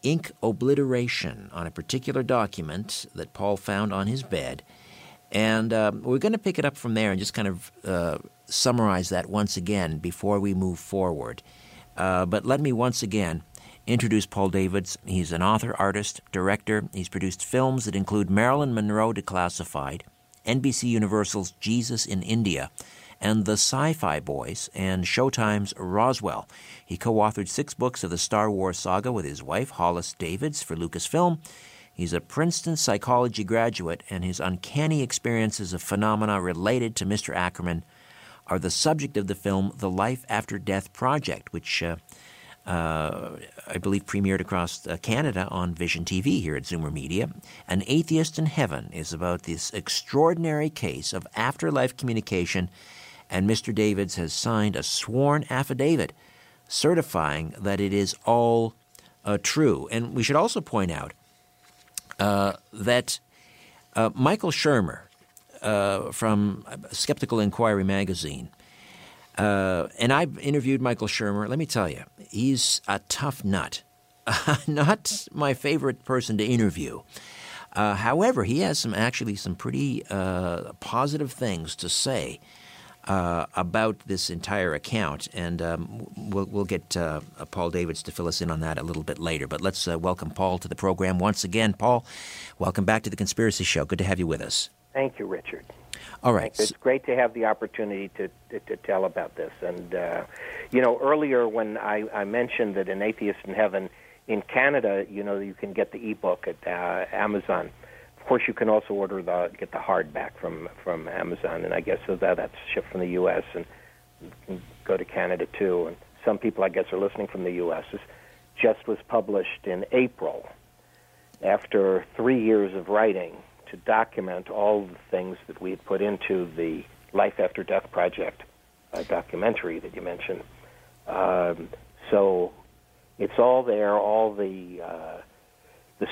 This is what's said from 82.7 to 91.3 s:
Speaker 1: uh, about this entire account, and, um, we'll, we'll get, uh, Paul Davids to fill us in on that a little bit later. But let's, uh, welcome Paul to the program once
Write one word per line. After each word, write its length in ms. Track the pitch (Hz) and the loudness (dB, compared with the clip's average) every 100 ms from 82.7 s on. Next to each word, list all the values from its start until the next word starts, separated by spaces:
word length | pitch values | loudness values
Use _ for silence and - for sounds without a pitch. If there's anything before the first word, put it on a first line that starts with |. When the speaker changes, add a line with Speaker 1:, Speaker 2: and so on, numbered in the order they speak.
| - - - - | -20 -20 -16 -2
Speaker 1:
uh, 400 | 95 87 85 - - | 0 0 0 -2 -2
about 420 | 90 110 110 107 - | 0 2 2 0 -4
this 240 | 95 - | -4 -4
entire 440 | 85 - 101 90 | -6 -4 0 0
account, 540 | 73 - 117 87 71 - | 0 -2 -2 -2 -4 -8
and, 280 | - 85 85 | -6 -4 -2
um, 460 | 85 82 82 110 - - | -2 -4 -6 -10 -12 -12
we'll, 300 | - 98 95 | -4 -2 -2
we'll 180 | 104 | -2
get, 320 | 95 90 - 92 | -2 -2 -4 -2
uh, 240 | 82 76 - - 76 | -2 -2 -8 -14 -10
Paul 180 | 95 87 | -2 -2
Davids 320 | 87 87 78 | 0 -2 -4
to 100 | - | -8
fill 160 | - 87 | -4 -2
us 120 | - | -2
in 80 | 85 | -2
on 120 | 80 | 0
that 160 | 80 80 | -2 -4
a 40 | |
little 220 | 82 80 | -4 -6
bit 160 | 78 73 | -6 -4
later. 260 | 82 78 65 | -2 -2 -4
But 140 | 76 | -2
let's, 260 | 95 95 - | -2 -2 -2
uh, 100 | 82 | -2
welcome 320 | 90 90 80 | 0 -2 -4
Paul 260 | 87 95 90 | 0 0 0
to 100 | - | -4
the 60 | - | -2
program 440 | 95 92 92 92 | 0 2 2 2
once 240 | 98 | 2